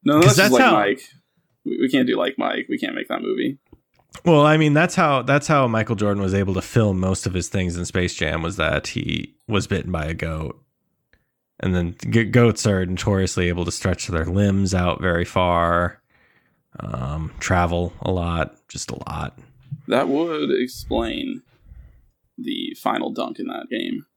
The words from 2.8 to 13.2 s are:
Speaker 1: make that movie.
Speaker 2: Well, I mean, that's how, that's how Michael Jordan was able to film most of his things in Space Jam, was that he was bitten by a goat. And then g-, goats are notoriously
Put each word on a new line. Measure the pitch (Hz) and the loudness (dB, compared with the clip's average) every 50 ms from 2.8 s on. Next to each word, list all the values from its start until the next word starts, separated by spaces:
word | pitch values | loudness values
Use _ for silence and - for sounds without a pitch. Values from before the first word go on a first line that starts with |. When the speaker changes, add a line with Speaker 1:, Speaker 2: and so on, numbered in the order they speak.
| - - - | -4 -6 -6
Speaker 1:
make | - - - | -8 -6 -6
that | - - | -6 -6
movie. | - - 107 120 123 - 139 - _ _ - _ _ _ _ _ _ _ - - _ | -4 -4 -2 -2 -2 -4 -4 -6 _ _ -20 _ _ _ _ _ _ _ -20 -2 _
Speaker 2:
Well, | 170 165 147 147 | 4 6 6 6
I | 151 156 | 6 6
mean, | 156 156 151 | 4 4 4
that's | 143 151 170 180 - | 4 4 2 2 2
how, | 190 175 151 139 131 | 0 2 2 2 0
that's | 120 127 139 147 143 | 2 2 0 0 2
how | - 156 143 135 117 | 2 2 2 2 2
Michael | 113 113 107 - 117 | 2 0 0 0 -2
Jordan | 101 107 104 101 101 | 0 0 0 0 0
was | 98 92 | 0 0
able | 95 98 98 98 95 | 2 0 0 0 -2
to | 92 | -4
film | - - - 120 110 104 95 92 | -4 0 2 4 4 4 2 2
most | 92 92 95 - - | 0 0 -2 -2 -4
of | 95 90 | -4 -4
his | 90 82 - | -4 -6 -4
things | - 101 92 87 85 | -4 -2 -2 -2 -2
in | 90 87 | -4 -6
Space | - - 95 90 87 - | -4 -2 -2 -2 -2 -2
Jam, | - 82 76 80 82 | -2 -2 -2 -2 -2
was | 80 85 82 | -4 -4 -4
that | 85 78 76 71 71 - | -2 -2 0 0 -2 -4
he | - - - - - 80 - - - _ _ _ | -4 -6 -6 -4 -4 -4 -6 -6 -10 _ _ _
was | - 110 95 - | -2 -2 -2 0
bitten | - 101 90 - 87 | -2 -4 -4 -4 -4
by | 90 80 76 | -6 -4 -4
a | 73 69 | -6 -6
goat. | - - 82 78 78 80 67 - _ _ _ _ _ _ _ _ _ _ _ _ _ _ _ _ _ _ _ _ - | -6 -6 -6 -6 -6 -8 -8 -10 _ _ _ _ _ _ _ _ _ _ _ _ _ _ _ _ _ _ _ _ -6
And | - 92 92 | -2 0 0
then | 90 85 85 85 - - - | 0 -2 -4 -6 -8 -6 0
g-, | 110 117 117 | 2 2 2
goats | 117 113 123 120 117 104 - - | 4 4 4 4 4 4 2 0
are | 110 101 95 92 | 0 0 0 0
notoriously | 90 92 87 - 113 101 95 | -2 -4 -2 0 0 0 2